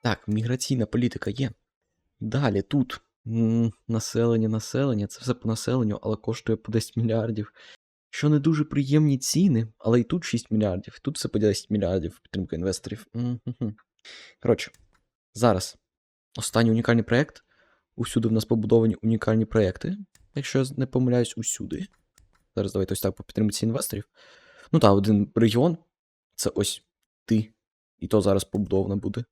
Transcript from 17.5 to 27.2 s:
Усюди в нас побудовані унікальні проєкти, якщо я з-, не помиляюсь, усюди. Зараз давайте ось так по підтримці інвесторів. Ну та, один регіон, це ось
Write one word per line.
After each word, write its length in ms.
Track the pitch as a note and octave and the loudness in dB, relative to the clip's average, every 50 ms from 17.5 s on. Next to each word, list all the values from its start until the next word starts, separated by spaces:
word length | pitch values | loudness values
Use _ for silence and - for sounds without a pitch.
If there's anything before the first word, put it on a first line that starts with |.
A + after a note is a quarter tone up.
| _ _ _ _ _ _ _ _ _ | _ _ _ _ _ _ _ _ _
Усюди 320 | - A#2 - - A#2 A2+ A2+ | -8 -8 -2 -2 0 0 2
в 40 | |
нас 120 | A2 A2 G#2+ | 0 0 0
побудовані 500 | - B2 A2+ G#2 G#2+ A#2 A#2 A2+ A2+ - | 0 -2 -2 2 4 4 4 4 2 0
унікальні 500 | - - A2+ A2+ G#2+ - - A2 A2 A2 | 0 0 0 0 0 0 0 2 2 0
проєкти, 520 | - - A2+ G#2 F#2 F#2 - - - F#3+ G#3 G3 _ _ _ _ _ _ | 0 2 0 2 2 -2 -4 -6 -6 -6 -8 -10 _ _ _ _ _ _
якщо 240 | C#3+ C#3 - - C3+ | -8 -8 -2 -2 -2
я 60 | C3+ | -2
з-, 140 | C3 C3+ - | -2 -4 -6
не 80 | C3 | -6
помиляюсь, 520 | B2+ - C3 B2+ B2+ B2 B2 A#2+ - - - | -2 0 0 2 2 2 2 0 -2 -4 -8
усюди. 480 | A2 - - - G#2 F#2+ - - F#3+ - _ _ _ _ _ _ _ _ _ _ _ _ _ | -6 -6 -6 -8 -8 -10 -8 -10 -10 -12 _ _ _ _ _ _ _ _ _ _ _ _ _
Зараз 160 | - G2+ F#2+ | -4 -4 -2
давайте 220 | - G2+ F#2+ - G2 | -2 -2 -2 -2 -2
ось 60 | - | -2
так 140 | - G2 - | -2 -4 -4
по 100 | - - | -4 -18
підтримці 400 | - - - A2 G#2 G2+ - - | -8 -2 0 0 0 0 -2 -2
інвесторів. 440 | A2+ A2+ A2+ - - - G2+ - _ _ _ - - - - _ _ _ - - - | -2 -2 -2 -4 -6 -6 -8 -10 _ _ _ -20 -20 -20 -20 _ _ _ -20 -8 0
Ну 60 | - C3 | 2 6
та, 140 | - G#2 | 6 8
один 400 | G2 G2+ G2 G#2+ G#2+ G2+ G#2 - _ | 6 6 4 4 4 2 2 0 _
регіон, 440 | - A#2 A2+ G#2+ A#2+ C#3 F3 E3 - _ _ _ _ _ _ _ _ _ _ _ | 4 4 4 4 4 2 2 0 -2 _ _ _ _ _ _ _ _ _ _ _
це 160 | - - - - | -6 -6 -4 -2
ось 280 | - E2 - - - _ _ _ _ _ _ _ _ | -2 -2 -2 -4 -8 _ _ _ _ _ _ _ _